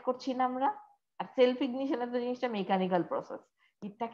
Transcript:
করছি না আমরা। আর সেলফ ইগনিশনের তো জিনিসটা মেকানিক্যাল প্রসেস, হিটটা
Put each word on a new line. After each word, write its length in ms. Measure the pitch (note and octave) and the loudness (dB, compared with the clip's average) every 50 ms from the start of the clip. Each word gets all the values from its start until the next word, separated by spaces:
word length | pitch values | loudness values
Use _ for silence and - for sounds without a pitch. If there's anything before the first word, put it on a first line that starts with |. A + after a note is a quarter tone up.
| - | -2
করছি 240 | B3+ B3+ B3+ - C4+ B3+ B3+ | -4 -4 -2 -2 -4 0 0
না 60 | B3+ B3+ | 0 0
আমরা। 180 | B3+ B3+ C4+ G4 G#4+ - - - _ _ _ _ _ - | 0 0 0 0 0 -2 -8 -20 _ _ _ _ _ -12
আর 60 | F#3+ - - | -12 -2 4
সেলফ 220 | - B3 B3 B3+ B3 D4 | 6 6 6 6 4 0
ইগনিশনের 420 | B3+ A#3+ C4+ C4+ C4+ D#4 A#3+ A#3+ A#3+ A#3+ | -2 -2 -2 -2 -2 -2 -2 -2 -2 -2
তো 60 | B3 A#3+ | -2 -2
জিনিসটা 240 | B3 B3 B3 - B3 | -2 -4 -2 -2 -2
মেকানিক্যাল 540 | A3+ G3+ F#3 F3+ G3 F#3 F#3+ F#3 F#3 F3 E3 D#3+ | -2 -2 0 2 2 2 2 2 2 0 0 0
প্রসেস, 320 | - A#2+ - - - - - _ _ _ _ _ _ - - | -2 -6 -6 -6 -10 -14 -14 _ _ _ _ _ _ -14 -14
হিটটা 240 | G#3 G3+ - A#3 A3+ | -12 -8 -8 -8 -6